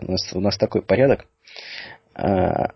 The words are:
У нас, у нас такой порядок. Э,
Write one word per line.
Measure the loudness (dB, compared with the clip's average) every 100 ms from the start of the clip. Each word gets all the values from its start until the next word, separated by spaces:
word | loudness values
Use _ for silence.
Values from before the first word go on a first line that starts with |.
| -4
У |
нас, | -4 -4
у | -2
нас | -2 0
такой | 0 0
порядок. | 2 4 4 2 -2 _ _ -18 -16 -14 -16 -20 _ -4
Э, | 0 2 2 2 -2